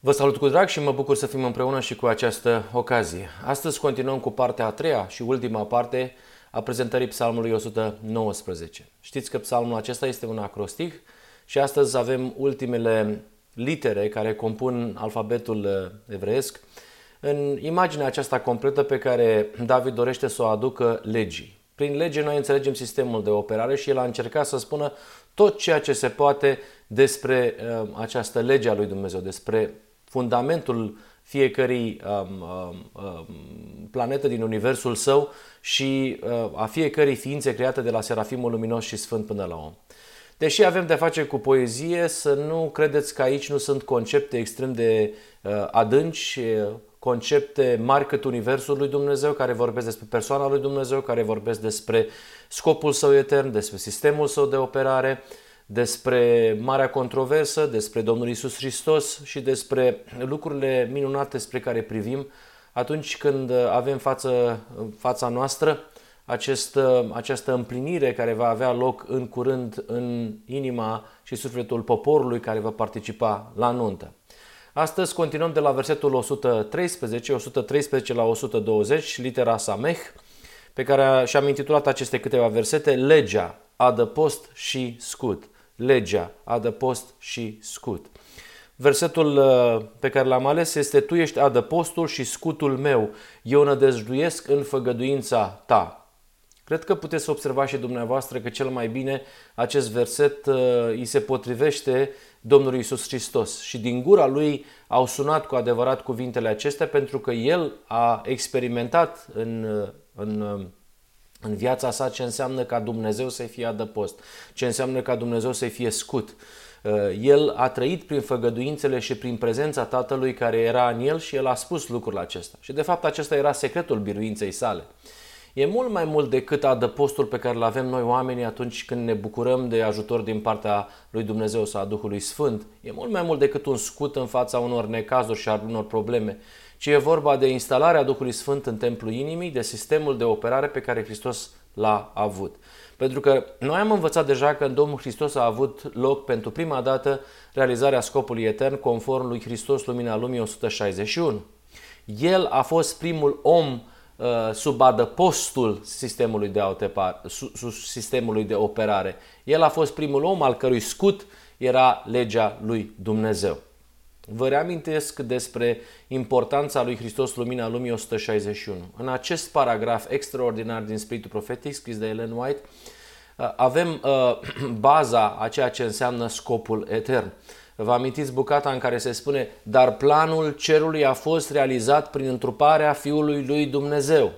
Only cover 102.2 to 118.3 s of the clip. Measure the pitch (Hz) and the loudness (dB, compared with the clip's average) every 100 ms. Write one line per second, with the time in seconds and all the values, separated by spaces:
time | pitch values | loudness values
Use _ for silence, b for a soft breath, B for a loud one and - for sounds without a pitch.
102.2 | B B 110 139 135 127 120 123 - 131 | B B 6 6 8 0 -2 -6 -6 -8
103.2 | - 127 104 - - 127 113 123 127 196 | -4 -2 -2 -6 -10 -6 -4 -2 6 8
104.2 | 139 135 151 143 B B B 123 131 - | 8 4 0 0 B B B 2 2 0
105.2 | 143 156 151 131 117 117 123 131 - 120 | 0 0 0 -2 0 2 2 0 -4 -6
106.2 | 127 120 113 107 147 143 156 147 139 135 | -4 -2 -2 0 -2 -2 0 0 0 -4
107.2 | - 120 120 180 156 - _ 113 117 113 | -4 -2 2 2 0 -6 _ 0 2 2
108.2 | 117 127 - 127 123 120 120 165 165 170 | -2 -6 -4 -4 -2 -4 0 2 2 -2
109.2 | - - 113 113 110 104 104 - _ - | -12 -8 -6 -4 -4 -4 -6 -10 _ -10
110.2 | 104 107 104 101 92 - _ _ _ _ | -6 -4 -4 -6 -10 -16 _ _ _ _
111.2 | _ _ 107 107 123 127 127 107 131 127 | _ _ -8 -4 -2 0 -2 -2 -4 -4
112.2 | 127 113 127 131 120 120 107 113 110 107 | -8 -4 -4 -4 -2 -4 -4 -4 -2 -2
113.2 | 131 123 117 - 117 110 107 110 101 - | -4 -6 -10 -6 -6 -4 -6 -4 -6 -8
114.2 | B B B - 127 113 131 131 - 120 | B B B -4 -2 0 -2 -2 -2 -2
115.2 | 120 117 117 120 123 - 120 110 - 127 | 0 -2 -2 -2 -4 -2 -4 -4 -4 -6
116.2 | 107 - B B B B 107 104 101 95 | -6 -14 B B B B -2 0 0 0
117.2 | 123 143 151 - 127 127 127 175 - 147 | 6 6 6 2 0 0 -2 -2 -4 -4
118.2 | - | -2